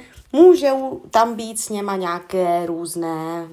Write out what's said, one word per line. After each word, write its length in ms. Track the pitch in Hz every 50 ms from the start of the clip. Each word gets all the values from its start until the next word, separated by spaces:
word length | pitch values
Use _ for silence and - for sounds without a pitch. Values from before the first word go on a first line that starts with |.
| - - - - - - -
můžou 680 | 269 339 370 349 - 285 277 262 269 262 262 - - - -
tam 240 | - 220 226 233 233
být 240 | 214 226 220 226 -
s 100 | - -
něma 260 | 214 202 202 202 196
nějaké 720 | 190 185 170 170 175 180 - - 185 180 175 175 170 175
různé 840 | 170 170 165 170 165 - 175 170 165 160 160 160 165 165 170 165 160